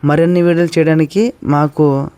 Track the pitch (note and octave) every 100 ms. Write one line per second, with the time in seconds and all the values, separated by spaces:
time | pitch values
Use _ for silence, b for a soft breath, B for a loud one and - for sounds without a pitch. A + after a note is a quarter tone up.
0 | C#3+ D3+ E3 F3+ F3 E3+ E3+ E3 D#3 D#3+
1 | D3+ F#3+ A3+ - - D3 D3+ C#3+ D3+ C#3
2 | C#3